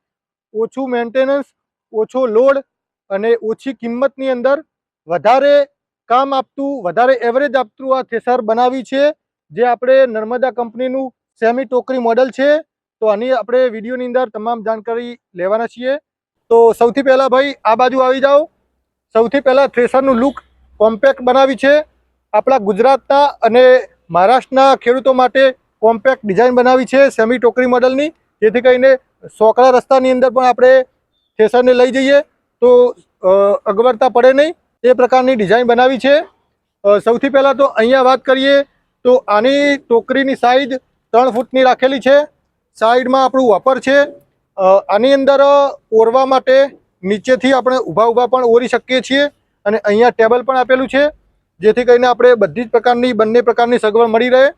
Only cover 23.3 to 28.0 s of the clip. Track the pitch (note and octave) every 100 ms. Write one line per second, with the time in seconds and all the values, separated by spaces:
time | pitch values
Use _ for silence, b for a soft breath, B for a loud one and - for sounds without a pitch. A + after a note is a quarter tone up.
23.3 | - A3+ A#3 B3+ B3+ - _ - E3+ F#3+
24.3 | B3+ - C4 C4+ B3 - B3+ B3+ B3+ B3
25.3 | C4 C4+ B3+ _ _ A3 A3+ C4 B3+ G#3
26.3 | F#3+ B3 B3 B3 C4 B3 C4 C#4 - A3
27.3 | B3 A#3 A#3 B3+ B3 B3 C4